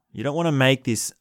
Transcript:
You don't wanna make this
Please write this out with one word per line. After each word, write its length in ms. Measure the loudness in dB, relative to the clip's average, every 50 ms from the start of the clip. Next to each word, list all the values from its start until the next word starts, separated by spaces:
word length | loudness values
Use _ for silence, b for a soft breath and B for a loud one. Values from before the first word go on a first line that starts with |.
| _ _
You 140 | _ -8 -6
don't 100 | -6 -4
wanna 180 | -2 -2 0 2
make 320 | 2 4 4 2 2 0
this 280 | -4 -4 -4 -4 -8 -10 _